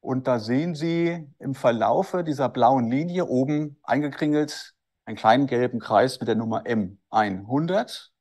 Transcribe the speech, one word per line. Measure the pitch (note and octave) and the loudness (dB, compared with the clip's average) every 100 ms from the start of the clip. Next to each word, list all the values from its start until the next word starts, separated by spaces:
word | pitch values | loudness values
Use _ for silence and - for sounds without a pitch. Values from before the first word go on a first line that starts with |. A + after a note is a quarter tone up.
Und | - C3 C3 | -4 -4 0
da | B2 | -2
sehen | G#2+ B2+ E3+ | 0 -2 -2
Sie | D#3 E3 E3+ E3+ E3+ D3 _ | -4 -2 0 -2 -4 -10 _
im | - | -8
Verlaufe | C3+ B2+ A#2 G#2+ C#3 F#3+ F#3 | 0 0 2 2 2 0 -2
dieser | E3 C#3 B2+ | -4 -2 -2
blauen | B2+ A#2+ C3+ A#2 | 4 4 4 2
Linie | B2+ E3 F3 B2+ | 0 -2 -2 0
oben | B2+ C3+ D3+ D3+ C#3+ | 0 0 0 -2 -8
eingekringelt | - B2 D3 C3+ D#3 D3 D3+ - - _ _ _ | -2 0 0 -2 0 0 0 -4 -14 _ _ _
einen | - G#2+ | -14 0
kleinen | A2 A#2+ C#3 | 4 4 4
gelben | A#2+ B2 A#2+ | 2 0 -2
Kreis | - G#2+ B2+ - | 2 4 4 0
mit | A2+ | -2
der | A2 | 0
Nummer | A2+ A2 | 0 -4
M | - A#2 F#2 G2 _ | -2 -2 -2 -6 _
einhundert. | A2 G#2+ F#2+ G2+ C3+ E3 F#3+ B3 - - _ | 0 0 -2 -4 -2 0 -2 -2 -10 -18 _